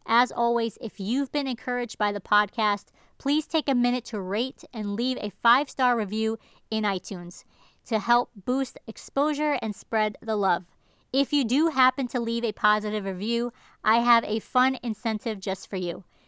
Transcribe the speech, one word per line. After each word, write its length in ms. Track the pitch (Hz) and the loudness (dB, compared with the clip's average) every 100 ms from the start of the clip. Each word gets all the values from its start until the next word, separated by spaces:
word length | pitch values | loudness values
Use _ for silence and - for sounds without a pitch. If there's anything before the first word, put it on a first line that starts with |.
| - | 0
As 260 | 233 254 | 2 2
always, 440 | - 233 240 226 - | 2 0 2 -2 -4
if 180 | 214 - | -10 -6
you've 320 | 196 262 269 | -2 -2 0
been 160 | 294 269 | -2 -4
encouraged 500 | 240 - 247 247 - | -4 -4 -4 -4 -2
by 140 | 208 | -2
the 100 | 202 | -2
podcast, 680 | - 208 208 - 214 208 - _ _ _ | 2 2 2 0 0 0 -6 _ _ _
please 280 | 269 302 - | 0 0 0
take 220 | 320 - | -2 2
a 60 | |
minute 300 | 247 240 247 - | 2 2 0 -4
to 120 | 214 | -6
rate 460 | 185 208 262 - - | -4 -2 -4 -8 -12
and 240 | 214 202 202 | -6 -4 -2
leave 220 | 254 247 | -2 -2
a 120 | 208 - | -6 0
five-star 540 | 233 254 294 - 254 233 | 4 4 2 0 0 0
review 420 | 202 214 220 220 _ _ - | -2 -2 -2 -2 _ _ -6
in 120 | 220 | -2
iTunes 640 | 208 190 - 180 175 - - _ _ _ | -2 -4 -6 -10 -10 -14 -20 _ _ _
to 160 | - 220 | -4 -2
help 300 | 208 240 - | 2 2 2
boost 440 | 208 247 262 269 - - | -6 -2 -2 -2 -8 -14
exposure 680 | - - 269 302 285 302 285 | -14 -6 -2 0 0 -2 -2
and 140 | 220 - | -4 -8
spread 400 | - 220 214 - | -4 0 0 -2
the 140 | 220 | -4
love. 300 | 208 196 175 180 _ _ _ _ | 0 2 0 -2 _ _ _ _
If 200 | 269 277 | 0 2
you 120 | 294 | 2
do 240 | 233 269 320 | 2 2 2
happen 400 | 269 254 269 254 | 2 2 2 -2
to 100 | 247 | -2
leave 240 | 233 233 | -2 -2
a 80 | 226 | -4
positive 520 | - 208 214 208 214 | 0 2 2 0 -2
review, 480 | 196 185 214 233 240 - - _ | -4 -4 -2 -2 -2 -6 -20 _
I 140 | 214 233 | 2 4
have 260 | 240 233 | 6 4
a 160 | 226 214 | 2 -4
fun 380 | - 254 262 262 | 0 2 2 0
incentive 560 | 240 214 226 214 233 208 | -4 -4 -4 -4 -4 -6
just 300 | 202 190 - | -4 -6 -6
for 80 | 190 | -6
you. 260 | 175 202 - _ | -4 -6 -12 _